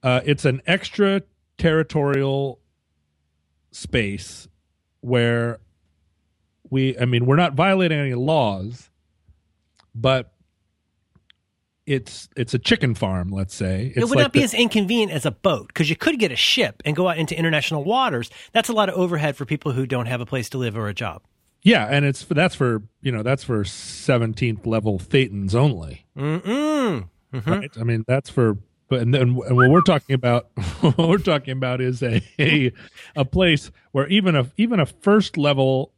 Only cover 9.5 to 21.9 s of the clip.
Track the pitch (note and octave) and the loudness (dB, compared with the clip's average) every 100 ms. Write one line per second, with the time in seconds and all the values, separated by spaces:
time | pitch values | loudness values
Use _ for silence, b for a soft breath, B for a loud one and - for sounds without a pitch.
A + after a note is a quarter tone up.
9.5 | _ _ _ _ A2+ B2 C3 A#2+ _ _ | _ _ _ _ -2 0 0 -2 _ _
10.5 | _ _ _ _ _ _ _ _ _ _ | _ _ _ _ _ _ _ _ _ _
11.5 | _ _ _ - C3+ - - - - A#2+ | _ _ _ -4 -4 -4 -20 -16 -8 -4
12.5 | B2+ - A#3 C3 A2+ G2+ F#2 F2+ G2 G2 | -4 0 0 2 -2 -2 -2 -4 -4 -6
13.5 | - F#2+ F#2+ B2+ - A#3 C#4 C#4+ C#4+ C4 | -6 -4 -4 -4 -2 0 2 2 2 0
14.5 | A3 A#3+ A3 F#3+ A#3 G#3+ D#3 D#3 A2 G3 | 0 0 2 0 0 0 -2 -4 -2 -2
15.5 | C#3 G#2+ - D3+ D#3 - D4 G3+ A#2+ - | -2 -6 -4 -2 0 -2 0 -2 0 0
16.5 | - D#3+ - - D3+ F3+ D#3+ D#3+ E3 E3 | 0 -2 -2 -4 -2 -2 0 -4 -2 0
17.5 | D3+ C#3+ D#3 D3 A#3+ C4 C3 A#2 B B | 0 -2 -4 -2 0 0 -2 -6 B B
18.5 | A3 A3+ A3 G3+ F3+ F#3 E3+ D3+ C#3 C3+ | -2 0 0 0 0 0 0 -2 -4 -6
19.5 | D3+ D#3+ B2+ C3 B2 A#2 B2 A#2+ C3+ A2+ | -4 -4 -4 -2 -2 -4 -6 -4 -6 -6
20.5 | C3 A#2+ G#2+ G#2 F#2+ A2 D#2+ _ _ _ | -4 -4 -4 -6 -6 -8 -10 _ _ _
21.5 | _ F#3+ A3 G#2+ | _ 4 4 2